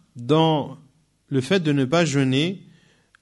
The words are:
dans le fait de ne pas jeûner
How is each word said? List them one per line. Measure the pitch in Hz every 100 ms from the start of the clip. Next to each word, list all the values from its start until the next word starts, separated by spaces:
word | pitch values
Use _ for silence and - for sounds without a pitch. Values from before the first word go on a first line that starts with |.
| _
dans | 120 120 156 160 156 120 - - _ _ _ _
le | 139
fait | 127 196
de | 151
ne | 143
pas | 127 165
jeûner | 165 139 131 131 165 190 - - _ _ _ _